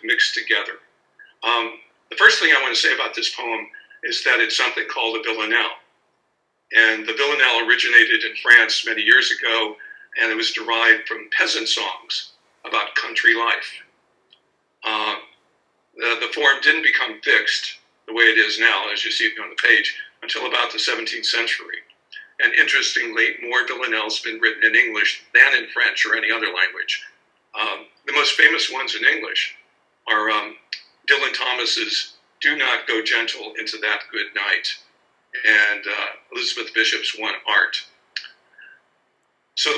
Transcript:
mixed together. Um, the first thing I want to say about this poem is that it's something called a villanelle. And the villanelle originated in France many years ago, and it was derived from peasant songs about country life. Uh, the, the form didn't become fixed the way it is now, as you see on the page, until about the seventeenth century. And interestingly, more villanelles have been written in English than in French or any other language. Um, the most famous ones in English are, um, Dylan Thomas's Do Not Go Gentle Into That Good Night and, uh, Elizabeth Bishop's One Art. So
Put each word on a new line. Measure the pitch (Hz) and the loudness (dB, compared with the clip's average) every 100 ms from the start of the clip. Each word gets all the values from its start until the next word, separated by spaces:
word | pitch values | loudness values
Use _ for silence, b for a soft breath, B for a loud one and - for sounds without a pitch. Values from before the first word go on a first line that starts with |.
mixed | 110 113 - | -4 0 0
together. | - - 104 101 - _ _ _ _ B _ | -2 -2 -2 -2 -12 _ _ _ _ B _
Um, | 120 117 113 - _ _ _ | -2 0 -2 -10 _ _ _
the | - | 6
first | - - | 6 6
thing | 160 139 | 4 2
I | |
want | 127 | 2
to | 117 | 0
say | - | 0
about | 131 117 | 0 -2
this | 120 113 | -4 -4
poem | - 120 110 104 B B B | -4 -6 -6 -8 B B B
is | - - | -6 -2
that | 131 120 | 0 2
it's | 110 - | 2 0
something | 127 - 110 | -2 -2 -6
called | 135 113 113 | -4 -2 -2
a | |
villanelle. | 113 113 107 117 104 - _ _ _ _ _ _ _ _ _ | -4 -4 0 0 0 -6 _ _ _ _ _ _ _ _ _
And | 117 113 110 107 | 4 4 2 -4
the | |
villanelle | 110 143 143 127 117 113 | -2 0 2 2 2 2
originated | 123 123 120 - - | 2 6 6 6 2
in | 113 - | 0 -2
France | 123 113 110 - | 4 4 4 0
many | 113 110 | -2 0
years | 104 117 117 | 4 4 4
ago, | - 123 113 107 107 B B B 117 | -2 -2 0 -2 -6 B B B -2
and | 113 | 0
it | |
was | 113 107 | 0 -2
derived | 117 113 113 117 110 - | -4 -2 2 4 2 0
from | 110 - | -10 -4
peasant | - 180 - 113 | -2 0 -2 -2
songs | - 98 87 - - - _ _ _ - | -2 -4 -8 -8 -8 -10 _ _ _ -4
about | - - | -2 -2
country | - 117 110 113 | -4 -4 2 2
life. | 113 117 - - - - _ _ _ _ _ _ _ _ _ | 4 2 -2 -4 -14 -20 _ _ _ _ _ _ _ _ _
Uh, | 110 107 107 95 - _ _ _ _ _ _ - | -4 -2 -2 -4 -10 _ _ _ _ _ _ -6
the, | 117 113 | -4 -2
the | 117 | -4
form | - 143 135 | 2 2 4
didn't | 160 160 | 4 4
become | - - 120 110 | 2 0 -2 -4
fixed | 143 120 - - - - _ _ - | 2 2 2 -4 -6 -12 _ _ -6
the | |
way | 113 | 4
it | 113 110 | 6 6
is | 107 107 | 4 2
now, | 113 98 107 | 2 2 -2
as | 104 | -4
you | 107 | -2
see | - 110 110 | 0 -2 -4
on | 98 | -8
the | - | 0
page, | 120 107 - B B _ | 4 4 2 B B _
until | - - 127 | -8 -6 -2
about | 123 117 | -2 -2
the | 113 | -2
seventeenth | - 113 110 113 104 | -4 -4 -6 -6 -4
century. | 117 117 - - - - _ _ B B - | -2 -2 -4 -6 -16 -16 _ _ B B -2
And | - | 2
interestingly, | - - 139 117 - 117 113 113 107 | 2 2 2 0 -2 -2 0 0 -2
more | 120 127 131 | -2 -2 -2
villanelles | 127 123 110 107 107 | -4 -4 -2 -2 -6
have | |
been | 117 110 | -6 -2
written | 113 - | -2 2
in | 110 | 4
English | 110 113 107 107 - - | 4 2 0 -2 -2 2
than | 123 135 | 4 6
in | 127 110 | 4 -2
French | 123 113 - | -2 -2 0
or | 113 113 | 0 0
any | 107 | 0
other | 113 101 | -2 -2
language. | 92 95 92 - - - _ _ _ _ 104 | -2 -2 -2 -6 -6 -10 _ _ _ _ -6
Um, | 110 95 - _ - | -6 -6 -12 _ -2
the | |
most | 147 147 | 0 2
famous | - - 160 - | 6 4 4 -2
ones | 131 123 | -4 -6
in | 110 123 | 0 0
English | 110 101 - - - _ _ _ _ - | 0 -2 -4 -4 -10 _ _ _ _ -2
are, | 107 110 | 0 0
um, | 107 104 - _ - - _ - | -2 -4 -14 _ -14 -14 _ -2
Dylan | 139 135 | 0 0
Thomas's | 123 127 127 113 113 107 - - - _ _ | -4 -4 -2 -2 -2 -2 -4 -6 -16 _ _
Do | - 147 | -2 0
Not | 131 113 - | 0 -2 -2
Go | 113 | -2
Gentle | 110 120 110 107 107 110 | 0 0 -2 -6 -12 -10
Into | 107 110 | -10 -6
That | 107 101 - | -4 -4 -6
Good | 110 101 104 | -8 -6 -4
Night | 101 92 - - _ _ _ _ _ 120 113 | -2 -2 -2 -10 _ _ _ _ _ -2 2
and, | 107 104 104 101 | 4 4 0 -4
uh, | 104 98 - _ | -6 -6 -10 _
Elizabeth | - - 120 110 | -8 -6 -6 -4
Bishop's | 113 110 110 - 110 | 0 2 0 -4 -6
One | 107 95 110 | -8 -6 0
Art. | 101 92 - - _ _ - - _ _ B B B _ _ _ _ _ _ _ | 0 0 -4 -10 _ _ -14 -14 _ _ B B B _ _ _ _ _ _ _
So | - 151 | -4 -2